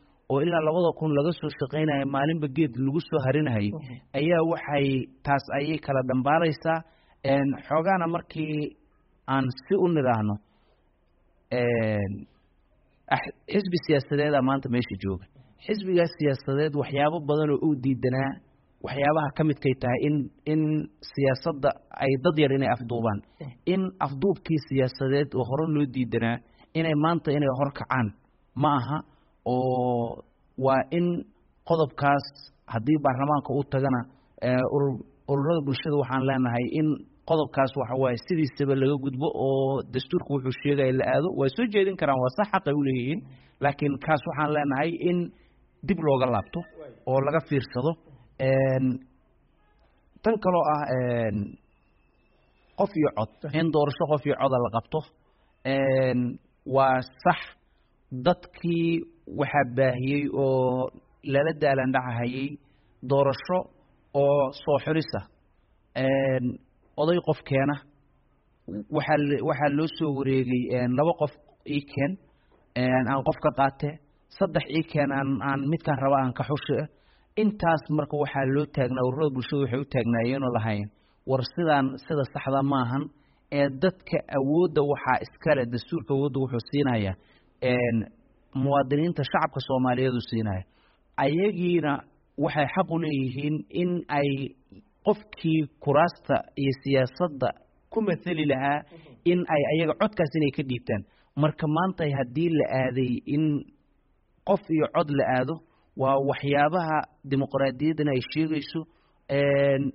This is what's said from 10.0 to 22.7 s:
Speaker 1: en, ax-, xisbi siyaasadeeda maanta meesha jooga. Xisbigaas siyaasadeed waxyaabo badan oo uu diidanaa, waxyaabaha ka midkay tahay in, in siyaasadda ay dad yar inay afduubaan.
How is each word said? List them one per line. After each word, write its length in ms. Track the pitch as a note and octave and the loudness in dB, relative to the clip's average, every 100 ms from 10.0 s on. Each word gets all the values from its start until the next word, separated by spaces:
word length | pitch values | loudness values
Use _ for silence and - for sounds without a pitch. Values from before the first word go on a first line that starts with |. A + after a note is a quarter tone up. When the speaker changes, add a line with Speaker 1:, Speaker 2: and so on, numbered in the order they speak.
| B2+ A2+ G#2 G#2 _ _ _ _ _ _ _ _ _ _ - | 2 2 0 -2 _ _ _ _ _ _ _ _ _ _ -6
Speaker 1:
en, 600 | B2 A#2+ A#2 A2 G#2 G2 - - _ _ _ _ _ _ _ - | -2 0 0 0 0 -2 -6 -12 _ _ _ _ _ _ _ -4
ax-, 260 | C3 - - | -2 -4 -14
xisbi 340 | - G3+ F#3 F3 | -4 -2 0 -2
siyaasadeeda 600 | - C#3+ - C#3+ D3 C#3+ | 2 0 2 0 2 2
maanta 280 | B2+ C3+ C3 | 2 0 0
meesha 260 | A#2+ - G2 | -2 -2 -4
jooga. 280 | G2 F#2 - - - _ | -6 -6 -10 -20 -20 _
Xisbigaas 480 | - G#3+ F#3 F3 E3 | -6 -4 0 2 2
siyaasadeed 600 | - D3 C3 - C#3 D#3 C#3+ | 2 0 0 -2 0 0 -2
waxyaabo 420 | C3 C#3 D3 E3 | -2 0 0 0
badan 300 | C#3+ D3+ D3+ | 0 0 2
oo 80 | C#3 | 2
uu 140 | D#3 C#3 | 0 0
diidanaa, 560 | C3 B2+ B2+ C3 C3+ - - _ _ _ | 0 0 0 0 -2 -6 -16 _ _ _
waxyaabaha 480 | - C3+ C#3+ D#3 C#3+ | -8 -2 2 2 0
ka 120 | - | 0
midkay 320 | D#3 C#3 C#3 B2+ | 0 2 0 0
tahay 240 | B2+ B2 | 0 0
in, 140 | D3+ D3 B2+ - | 0 0 -4 -8
in 200 | - D#3 D3+ D3+ - _ | -2 0 2 0 -4 _
siyaasadda 680 | - - C3+ C3 E3+ C#3+ C#3 - - | -10 0 0 2 -2 0 0 -2 -8
ay 200 | - C3+ C3+ | -4 0 2
dad 200 | F3+ D#3 | 2 2
yar 140 | C#3+ | 2
inay 180 | C3+ | 2
afduubaan. 500 | C3 | 0